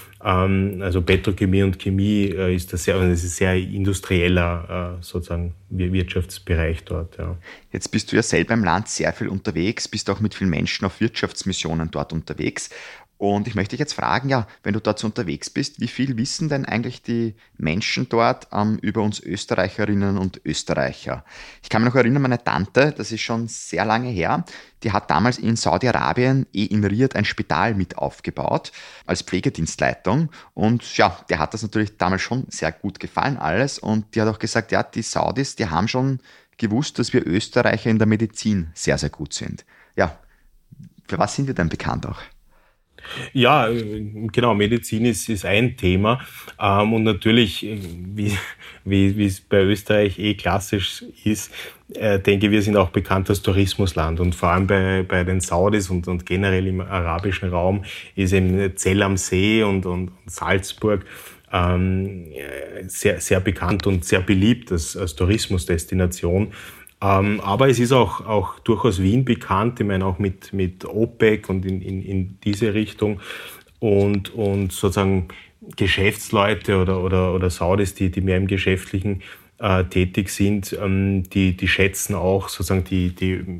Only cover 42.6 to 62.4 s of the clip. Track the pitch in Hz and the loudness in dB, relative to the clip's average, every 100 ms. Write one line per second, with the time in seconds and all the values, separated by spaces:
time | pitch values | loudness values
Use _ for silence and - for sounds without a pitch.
42.6 | _ _ _ - - - 123 135 120 147 | _ _ _ -20 -16 -14 -6 2 6 6
43.6 | 113 120 107 107 104 107 110 120 120 104 | 4 0 -4 -6 -8 -6 -4 2 4 4
44.6 | 104 120 - 110 120 110 - 107 - 101 | 2 0 0 0 0 0 -2 -4 0 2
45.6 | 123 127 92 92 104 127 - - - - | 2 0 2 2 2 0 -4 -18 -18 -4
46.6 | 101 98 104 113 110 98 110 117 110 - | 2 4 4 2 2 2 4 4 4 0
47.6 | 101 107 92 85 92 104 104 98 - - | -8 -8 -10 -12 -10 -4 -2 -2 -6 -14
48.6 | - - 98 98 98 104 101 95 - 101 | -20 -14 0 4 4 4 0 0 0 4
49.6 | 95 104 - 107 104 92 104 104 92 98 | 4 2 2 2 2 0 -2 -2 0 -2
50.6 | - 104 92 - 240 - 104 104 - - | 0 -2 -2 -8 -14 -6 -2 -2 -4 -14
51.6 | - - - - 107 98 98 101 104 107 | -16 -18 -16 -4 0 2 4 4 4 4
52.6 | 104 104 90 - 92 95 92 101 - 95 | 4 4 4 2 2 2 2 0 2 4
53.6 | 98 - 95 - 80 82 87 82 87 90 | 2 2 0 0 0 0 0 2 2 4
54.6 | 98 98 95 95 92 92 90 92 - 85 | 4 4 4 0 0 0 2 0 0 2
55.6 | 101 107 92 92 87 87 - 90 98 92 | 4 2 0 -2 -2 -4 -2 0 2 2
56.6 | 95 92 92 95 85 85 101 90 95 87 | 0 -2 -4 -2 -2 -2 -2 -4 -2 0
57.6 | 90 101 - - - - 92 95 92 95 | 0 0 -4 -14 -8 -2 2 4 4 2
58.6 | 98 - 95 95 98 95 - 92 101 110 | 0 -2 0 2 2 0 0 2 4 4
59.6 | 104 95 92 90 90 - - - - 92 | 2 0 -2 -4 -6 -10 -14 -6 0 0
60.6 | 92 - 107 101 - - - - _ 95 | -2 -4 0 0 -4 -16 -20 -20 _ 0
61.6 | 90 90 92 95 98 92 82 67 | 2 2 2 0 -2 -8 -14 -14